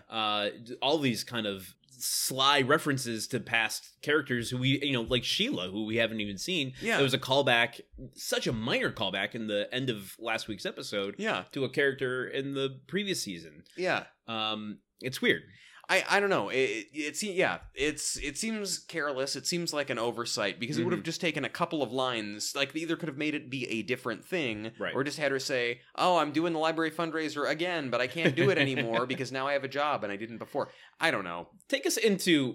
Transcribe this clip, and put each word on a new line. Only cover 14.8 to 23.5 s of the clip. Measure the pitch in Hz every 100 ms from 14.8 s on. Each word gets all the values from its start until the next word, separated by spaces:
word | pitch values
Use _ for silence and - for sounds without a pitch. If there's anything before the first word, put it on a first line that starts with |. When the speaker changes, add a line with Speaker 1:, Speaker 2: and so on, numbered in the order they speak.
| _ _
Speaker 1:
it's | 127 131
weird. | 240 90 - - - - -
Speaker 2:
I, | 185 -
I | 190
don't | 202
know. | 165 101
It, | 120
it, | 131 110 101
it | 147 147 147
se-, | 214
yeah, | 180 147 85 -
it's, | - 143 143 - -
it | 139 135
seems | 220 220 196 165
careless. | - 165 147 131 139 143
It | -
seems | 175 170
like | 147 139
an | 120
oversight | 117 110 113 - 101 87
because | 117 151
it |
would | 170
have | 175
Speaker 1:
Mm-hmm. | -
Speaker 2:
just | 160
taken | 175 151 123
a |
couple | - 170 165
of | 123
lines. | 127 131 120 104 104 - 143
Like, | 139
they | 160
either | 165 160
could | 165
have | 143
made | 151 147
it |
be | 127